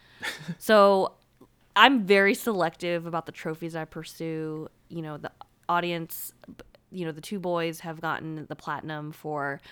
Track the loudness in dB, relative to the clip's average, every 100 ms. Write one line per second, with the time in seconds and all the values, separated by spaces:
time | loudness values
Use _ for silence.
0 | _ -14 -12 -10 -10 -6 4 8 8 6
1 | 2 -4 _ _ -20 _ _ 6 8 8
2 | 4 6 6 4 0 0 0 -2 -4 -4
3 | -4 -8 -8 -10 -8 -8 -8 -8 -10 -12
4 | -12 -8 -6 -6 -6 -8 -10 _ -14 -10
5 | -10 -10 -12 -14 -20 _ -2 0 0 -2
6 | -6 -10 -14 -16 -20 -20 -20 _ _ -8
7 | -8 -8 -8 -6 -2 0 -2 -4 -10 -6
8 | -4 -4 -6 -8 -10 -10 -8 -8 -6 -8
9 | -10 -10 -8 -4 -4 -6 -12